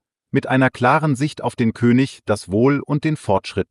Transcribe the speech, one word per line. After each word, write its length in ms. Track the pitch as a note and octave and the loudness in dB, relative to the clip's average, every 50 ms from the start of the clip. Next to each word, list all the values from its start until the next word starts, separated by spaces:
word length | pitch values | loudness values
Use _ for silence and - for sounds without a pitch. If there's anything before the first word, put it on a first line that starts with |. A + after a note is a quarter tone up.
| _ _ _ _ _ - | _ _ _ _ _ -4
mit 160 | - C#3 - | -2 -2 -2
einer 220 | - B2+ C3 C3+ B2+ | 0 0 2 2 0
klaren 460 | - - A#2+ B2+ C#3+ D#3 D3+ D#3 C3+ | 0 0 0 2 2 2 2 0 -2
Sicht 260 | A#2 D3 D3+ - - | 0 -2 -6 -6 -6
auf 140 | - - - | -8 -8 -4
den 180 | - A#2+ A2+ - | -2 -2 -2 -2
König, 480 | - A#2+ A#2+ A#2+ B2+ C3+ - - - - | 0 2 2 4 4 2 0 -4 -12 -4
das 260 | - G#2 - - - | -4 -4 -4 -4 -4
Wohl 280 | F#2 G#2+ B2 C#3 C#3+ C#3 | 0 2 2 2 2 0
und 240 | - - D3 D3 - | -2 -4 -4 -2 -2
den 140 | D#3 D#3 | -2 -4
Fortschritt 500 | - - - G2 F#2+ - - - G2 F2 _ | -4 -2 0 0 0 -2 -4 -6 -6 -6 _